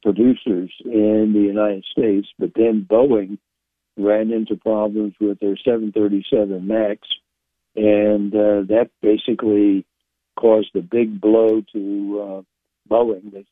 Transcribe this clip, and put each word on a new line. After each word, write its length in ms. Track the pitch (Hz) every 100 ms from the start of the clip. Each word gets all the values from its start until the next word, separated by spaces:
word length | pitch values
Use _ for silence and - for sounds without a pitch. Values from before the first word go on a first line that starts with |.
producers 680 | 110 92 120 120 - 92 90 - -
in 460 | 113 107 107 107
the 60 | 104
United 460 | 101 104 107 98 -
States, 420 | - 120 98 101 -
but 140 | 90 -
then 300 | 113 110 95
Boeing 480 | 110 139 113 95 101 _ _ _ _ _ -
ran 340 | 101 107 110
into 240 | 113 110 101
problems 580 | - 107 107 107 104 95
with 200 | 107 98
their 180 | 101 98
seven 340 | - 117 110
thirty-seven 760 | 101 104 98 95 117 104 95 95
MAX, 320 | 110 107 104 - - _ _ _ _ _ -
and, 580 | 107 104 104 104 101 104
uh, 260 | 104 104 98
that 220 | 107 120 _
basically 840 | 107 107 - 110 113 104 101 98 - _ _ _ _ -
caused 380 | 117 110 101 98
a 60 |
big 380 | 87 117 113 104
blow 420 | 107 110 113 110 101
to, 480 | 107 98 101 101 101
uh, 200 | 101 95 95 _ _ _ _
Boeing. 420 | 113 120 98 104
They 140 | 98 101